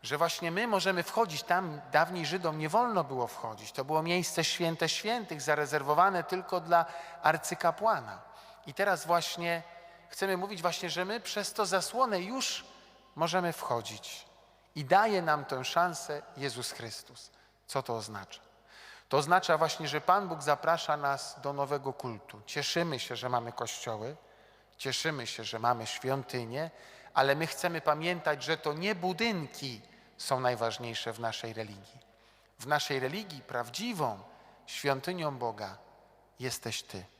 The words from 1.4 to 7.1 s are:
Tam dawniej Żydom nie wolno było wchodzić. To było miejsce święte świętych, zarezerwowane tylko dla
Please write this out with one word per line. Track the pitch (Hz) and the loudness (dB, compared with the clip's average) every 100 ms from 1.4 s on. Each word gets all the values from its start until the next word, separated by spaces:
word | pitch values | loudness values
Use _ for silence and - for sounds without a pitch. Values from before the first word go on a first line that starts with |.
Tam | - 180 185 147 - | 2 2 2 -6 2
dawniej | 147 165 180 151 | 4 4 2 -2
Żydom | 185 170 156 | 0 0 0
nie | 156 | 2
wolno | 190 240 208 | 4 4 2
było | 143 135 120 | 0 0 -2
wchodzić. | - 117 107 110 | -4 -8 -8 -10
To | - 135 | -6 0
było | 156 | 2
miejsce | 160 175 175 - | 4 2 2 0
święte | 160 - 170 165 160 | 0 2 0 2 0
świętych, | - 208 240 208 156 | 0 0 -2 -4 -6
zarezerwowane | 135 147 147 151 139 151 190 180 | 2 2 2 0 2 6 6 6
tylko | 165 185 180 180 | 0 -4 -2 -4
dla | 165 170 165 - - | 4 4 4 -4 -12